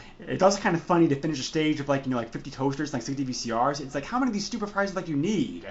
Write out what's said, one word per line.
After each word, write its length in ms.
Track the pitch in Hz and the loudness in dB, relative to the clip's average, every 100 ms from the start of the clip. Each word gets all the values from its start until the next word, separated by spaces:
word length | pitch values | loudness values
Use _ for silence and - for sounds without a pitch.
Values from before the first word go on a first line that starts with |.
| - - - | -2 -14 -6
it's 140 | 127 | 4
also 180 | 190 202 | 4 6
kinda 180 | 214 165 | 2 2
funny 300 | - 170 160 | 4 6 6
to 80 | 135 | 4
finish 240 | 160 143 | 0 -2
a 20 | |
stage 360 | 120 160 156 143 | -2 0 2 2
with, 100 | 139 | 0
like, 160 | 135 | 0
you 60 | 135 | 0
know, 80 | 127 | -2
like, 120 | 113 | -2
fifty 200 | 143 143 | -8 -8
toasters 400 | - 139 139 143 | -2 -2 0 -4
and, 100 | 135 | -4
like, 20 | |
sixty 220 | 143 139 | -4 -4
V 80 | 131 | -4
C 180 | 120 117 | -4 -2
Rs. 300 | 113 131 143 | 2 2 0
It's 140 | 135 | -4
like, 100 | 143 | -6
how 140 | - 247 | -2 0
many 100 | 262 | 0
of 60 | |
these 100 | 202 | 0
stupid 260 | - 226 202 | -4 -4 -4
prizes, 240 | 196 196 | -2 -2
like, 140 | 180 165 | -2 -2
you 80 | 139 | 0
need? 500 | 175 196 110 85 - | 2 2 0 -4 -12